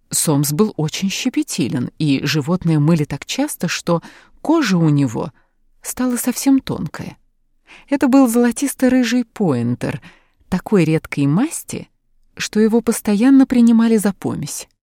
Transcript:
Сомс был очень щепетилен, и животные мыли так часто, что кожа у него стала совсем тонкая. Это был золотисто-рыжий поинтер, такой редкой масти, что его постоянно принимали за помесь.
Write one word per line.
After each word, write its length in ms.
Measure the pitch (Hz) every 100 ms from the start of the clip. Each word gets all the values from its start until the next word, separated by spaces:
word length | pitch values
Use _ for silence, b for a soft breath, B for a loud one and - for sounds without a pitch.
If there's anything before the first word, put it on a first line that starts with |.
| _
Сомс 420 | - - 143 143
был 220 | 147 214 -
очень 320 | 156 - 190
щепетилен, 800 | - 262 302 302 - 127 127 123 -
и 260 | 156 135 151
животные 540 | 156 135 180 165 156
мыли 240 | 147 170
так 220 | 151 143 -
часто, 420 | - 294 - 175
что 340 | - - 170 B B B _
кожа 340 | - 330 240 180
у 120 | 165
него 440 | 143 135 120 160 - _ _ _ _
стала 340 | - - 254 240
совсем 420 | - - 277 269
тонкая. 580 | - - - - - - _ _ _ _ B B B
Это 200 | 277 277
был 180 | 277 254
золотисто-рыжий 1000 | 233 240 226 277 - 254 254 233 247
поинтер, 760 | 240 - 190 123 117 123 135 - b b b b _
такой 360 | 185 - 202
редкой 420 | 160 160 - - 143
масти, 600 | 160 302 - - - - _ _ _ _ -
что 180 | - 214
его 220 | 220 226
постоянно 680 | 226 220 - 202 254 269 269
принимали 500 | 240 233 226 226 226
за 160 | 202
помесь. 560 | 196 123 127 147 - - _